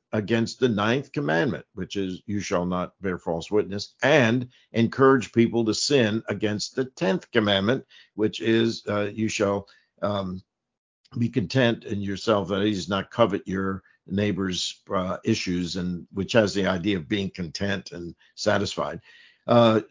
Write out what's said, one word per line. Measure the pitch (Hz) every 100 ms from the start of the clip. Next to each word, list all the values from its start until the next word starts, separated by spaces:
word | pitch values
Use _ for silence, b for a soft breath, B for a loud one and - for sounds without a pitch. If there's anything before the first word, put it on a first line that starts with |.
| _
against | 110 98 117 117 -
the | 127
ninth | 104 107 135 135
commandment, | 151 143 160 143 73 - -
which | 98 101
is, | 95 90 -
'You | 101
shall | 92 92 90
not | 90 85 _
bear | 95 85
false | 90 82 -
witness,' | 104 90 104 - _
and | 131 151 113 127 127 b b
encourage | - 113 - 135 135 95
people | 117 117 117 110
to | 104
sin | - 143 107 113 -
against | 104 104 104 - -
the | 127
tenth | - 180 185 -
commandment, | 117 104 98 101 131 - b b -
which | 107 -
is, | 113 113 113 107 -
uh, | 104 104
'You | 107 107
shall, | - 101 101 - b b b
um, | 101 101 92 92 - _ _ _ _ _ _ 117
be | 117
content | 127 90 131 120 113 -
in | 101
yourself,' | 98 95 - 104 90
that | 98
is, | 107 98 82
not | 98 92
covet | - 110 98 -
your | 95 95 95 - b -
neighbor's, | 95 104 95 95 85 - - -
uh, | 95 92 90
issues," | 113 107 95 90 85 90
and | 90 87 -
which | 98 90
has | 117 104 98
the | 92
idea | 92 98 95
of | 71
being | 104 95
content | - 82 - 101 92 -
and | 87 85 - b
satisfied. | b 104 104 98 - 73 78 b b b b b
Uh, | 120 117 110 -